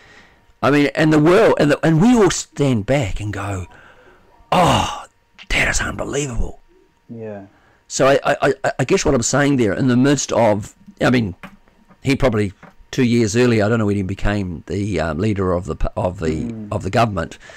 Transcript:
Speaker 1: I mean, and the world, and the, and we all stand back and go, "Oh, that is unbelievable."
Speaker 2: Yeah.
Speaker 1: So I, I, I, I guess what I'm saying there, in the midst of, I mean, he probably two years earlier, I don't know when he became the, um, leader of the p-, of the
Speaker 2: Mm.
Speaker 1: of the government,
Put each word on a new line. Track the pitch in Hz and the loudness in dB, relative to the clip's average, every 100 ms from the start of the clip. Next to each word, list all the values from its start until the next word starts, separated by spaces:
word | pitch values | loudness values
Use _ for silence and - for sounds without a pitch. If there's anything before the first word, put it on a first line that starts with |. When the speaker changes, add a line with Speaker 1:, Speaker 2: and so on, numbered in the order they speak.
| - - - _ _ _ | -20 -20 -20 _ _ _
Speaker 1:
I | 117 | 0
mean, | 147 143 | 2 2
and | - 156 | 2 2
the | 151 | 4
world, | 151 190 196 - | 6 6 4 4
and | 147 | 2
the, | 143 156 | 2 2
and | 156 | 4
we | 220 247 | 6 6
all | 185 | 4
stand | - - - 143 120 98 | 2 -8 -2 0 0 0
back | 139 104 - | -2 -2 -4
and | 104 | -6
go, | 98 101 95 87 - - - - _ _ _ _ | -8 -8 -8 -10 -18 -20 -20 -20 _ _ _ _
"Oh, | 175 165 123 - - - _ _ - - | 2 2 2 -2 -8 -16 _ _ -20 -6
that | - - | -2 -2
is | - | -2
unbelievable." | - 98 101 139 143 113 90 - _ _ _ _ - | -6 -8 -6 -6 -4 -4 -6 -8 _ _ _ _ -20
Speaker 2:
Yeah. | 117 110 101 98 _ _ _ _ | -16 -14 -14 -18 _ _ _ _
Speaker 1:
So | - 135 | 0 2
I, | 139 | 2
I, | - 147 - - | 0 0 0 0
I, | 131 - | -4 -4
I | |
guess | 135 196 | 0 0
what | - | 2
I'm | 135 | 0
saying | 113 131 143 139 | 0 0 2 2
there, | 110 | 2
in | 87 135 | 0 2
the | 123 | 4
midst | 139 143 - | 4 2 0
of, | 92 113 104 101 - - - | 2 2 2 -4 -16 -20 -4
I | 143 | 0
mean, | 123 107 - - - _ _ _ _ | 0 -2 -8 -18 -20 _ _ _ _
he | - 135 | -4 0
probably | 135 107 104 - - - - | 0 0 -2 -6 -20 -20 -8
two | - | 0
years | 123 117 110 113 | 2 2 2 2
earlier, | 123 113 | 2 2
I | 104 | 2
don't | 117 | 2
know | 104 | 0
when | 101 | 0
he | |
became | 92 98 104 104 92 78 - | -4 -2 -2 -2 -4 -8 -8
the, | 90 104 85 | -6 -4 -2
um, | 80 76 | -2 -2
leader | 110 98 92 | -2 -2 -2
of | 87 98 | -2 -4
the | 80 | -4
p-, | - - | -4 -2
of | 95 92 | -6 -4
the | - - | -4 -4
Speaker 2:
Mm. | 120 113 104 | -6 -10 -8
Speaker 1:
of | 107 | -8
the | - | -2
government, | 117 117 95 82 - - | 0 0 -2 -8 -12 -20